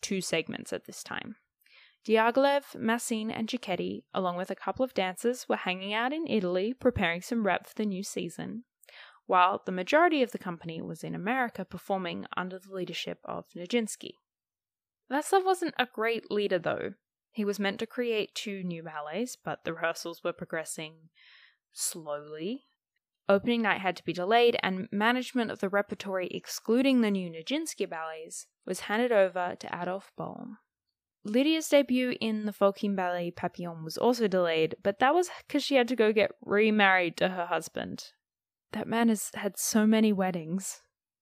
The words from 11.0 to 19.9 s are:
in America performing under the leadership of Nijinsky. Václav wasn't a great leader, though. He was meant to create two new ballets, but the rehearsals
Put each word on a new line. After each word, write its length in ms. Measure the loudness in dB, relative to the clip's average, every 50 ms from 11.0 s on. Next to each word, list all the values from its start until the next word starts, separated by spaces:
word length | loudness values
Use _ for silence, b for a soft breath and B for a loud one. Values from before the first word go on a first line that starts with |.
in 120 | -10 -8 -8
America 500 | -6 -4 -2 -2 -2 -2 -2 -4 -8 -12
performing 600 | -10 -12 -10 -6 -4 -4 -4 -4 -6 -8 -8 -10 -8 -6
under 220 | -6 -6 -6 -8 -12
the 160 | -14 -10 -8
leadership 460 | -8 -8 -6 -6 -8 -8 -8 -10 -10 -10
of 220 | -10 -8 -8 -10 _ -14
Nijinsky. 580 | -14 -6 -2 0 0 0 -2 -6 -10 -12 -16 -16 _ _ _ _ _ _ _ _ _ _ _ _ _ _ _ _ _ _ -4
Václav 340 | -4 -4 0 2 2 2 4
wasn't 300 | 2 2 2 0 -2 -2 -2
a 80 | -2
great 440 | -2 -2 -2 -2 -2 -2 -2 -4 -4
leader, 280 | -2 -2 0 0 0 0
though. 360 | 0 0 -2 -2 -4 -8 -10 _ _ _ _ _ _ _
He 140 | -6 -4 -2
was 140 | -2 -2 -2
meant 220 | -2 -2 -2 -4
to 60 | -8
create 480 | -8 -4 -4 -2 -2 0 -2 -2 -4 -6
two 280 | -8 -8 -8 -6 -6
new 200 | -6 -6 -6 -8
ballets, 520 | -10 -10 -10 -10 -8 -6 -6 -6 -6 -6 -8
but 300 | -10 -8 -8 -8 -6 -6
the 80 | -8
rehearsals 500 | -6 -2 -2 -4